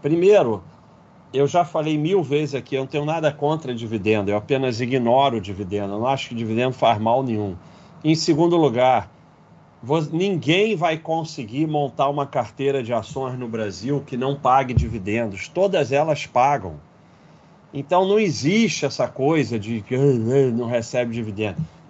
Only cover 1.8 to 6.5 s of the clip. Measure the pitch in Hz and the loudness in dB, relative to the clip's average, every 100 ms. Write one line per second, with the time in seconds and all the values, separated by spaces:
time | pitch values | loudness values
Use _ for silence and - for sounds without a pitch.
1.8 | 151 151 156 196 131 147 143 131 - 135 | 0 0 0 0 0 -2 -2 -6 -4 -6
2.8 | 135 147 151 165 151 147 147 156 131 117 | -4 -4 -2 0 0 0 -2 -2 -4 -8
3.8 | 113 110 104 107 98 104 107 135 131 113 | -4 -2 2 2 2 -2 0 0 0 -2
4.8 | 123 131 117 131 139 113 95 95 92 101 | -2 0 4 4 4 0 -6 -8 -6 -4
5.8 | 98 104 123 139 - 117 110 | -4 -4 -2 -2 -4 -6 -2